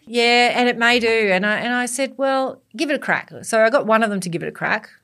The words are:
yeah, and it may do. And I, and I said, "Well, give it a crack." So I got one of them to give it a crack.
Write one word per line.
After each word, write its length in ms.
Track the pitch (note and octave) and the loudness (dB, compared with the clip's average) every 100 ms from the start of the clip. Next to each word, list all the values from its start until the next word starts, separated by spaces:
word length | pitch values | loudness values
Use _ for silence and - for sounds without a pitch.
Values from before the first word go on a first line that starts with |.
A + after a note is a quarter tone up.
| - | -8
yeah, 460 | A#3+ A#3 A#3+ A#3+ G3+ | 0 2 4 2 2
and 120 | B3 | 0
it 80 | A#3 | 2
may 220 | A#3 A#3+ | 2 2
do. 80 | A3+ A3+ G#3 | 2 2 2
And 140 | F#3 G#3 | 2 0
I, 120 | G#3 | -2
and 160 | A#3 | -2
I 140 | B3 B3 | -4 -4
said, 260 | B3 C4+ C4+ | -4 -6 -4
"Well, 460 | C4+ C4+ C4 - _ A3 | -2 0 -2 -6 _ -6
give 120 | C#4+ | -2
it 60 | C#4 | -2
a 40 | |
crack." 320 | - E3 - C3 | -2 -4 -4 -14
So 200 | - A3+ | -4 2
I 80 | A3+ | 4
got 160 | A3+ G3 | 2 2
one 160 | A3 | 2
of 80 | A3 | 2
them 120 | G3+ | -2
to 80 | F#3 | -6
give 140 | E3 | -6
it 40 | D3+ | -8
a 40 | |
crack. 360 | D3+ D#3 G#3 - - | -8 -4 -4 -6 -20